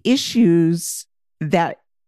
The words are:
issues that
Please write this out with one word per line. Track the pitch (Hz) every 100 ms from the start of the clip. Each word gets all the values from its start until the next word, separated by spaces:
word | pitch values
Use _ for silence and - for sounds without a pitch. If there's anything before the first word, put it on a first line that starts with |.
issues | - 269 - 240 220 170 165 170 - - - _ _ -
that | 156 170 165 - _ _